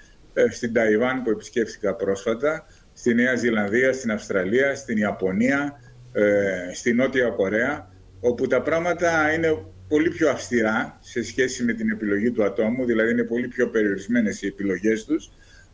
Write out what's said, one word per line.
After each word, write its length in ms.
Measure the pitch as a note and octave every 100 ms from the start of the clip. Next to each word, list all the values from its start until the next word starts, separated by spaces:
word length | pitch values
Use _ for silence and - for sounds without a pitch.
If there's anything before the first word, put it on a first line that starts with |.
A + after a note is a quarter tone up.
| - - -
ε, 120 | - A#2+
στην 240 | - A#2
Ταϊβάν 500 | A2+ A2 G#2+ B2 C3
που 60 | A#2+
επισκέφθηκα 680 | G#2+ - A#2+ A2 - G2+ F#2
πρόσφατα, 680 | G2 F#2+ A#2 A2+ D3 D#3+ - - -
στη 200 | - B2
Νέα 220 | A#2 B2 B2
Ζηλανδία, 580 | A#2 A2 G2+ A2+ C3
στην 180 | - A#2
Αυστραλία, 640 | G#2+ - G2+ F#2 A#2+ C#3 C3
στην 220 | - A2
Ιαπωνία, 840 | G#2 F#2+ F#2+ F#2+ B2 C#3 C#3+ - - - -
ε, 100 | - G#2 G2+ G2 F#2 F2+
στη 200 | F2+ B2
Νότια 360 | A#2 C3 B2+ A#2+
Κορέα, 600 | - F#2+ G#2+ B2+ D3+ - - - -
όπου 280 | B2 A#2+ C3
τα 140 | B2+
πράγματα 720 | C3+ E3 F3 E3+ F3 E3 D3+
είναι 240 | D#3+ E3 D#3 - - -
πολύ 220 | D3+ E3
πιο 200 | D#3 D#3
αυστηρά 680 | A#2+ - A#2+ G#2+ A2 D3 -
σε 220 | - B2
σχέση 400 | A2 - B2+ -
με 100 | A#2+
την 160 | A2 A2
επιλογή 420 | G#2+ G#2+ G2+ A#2
του 120 | A#2
ατόμου, 420 | G2+ - A2 B2 B2
δηλαδή 260 | A2+ A2+
είναι 120 | A#2+
πολύ 240 | A2+ A#2 B2
πιο 200 | - A#2
περιορισμένες 720 | A2 G#2 F#2+ - A#2+ G#2+ F#2+
οι 60 | G2
επιλογές 580 | G2 G2 F2+ G#2+ A2 A2
τους, 260 | D#3 - - - - -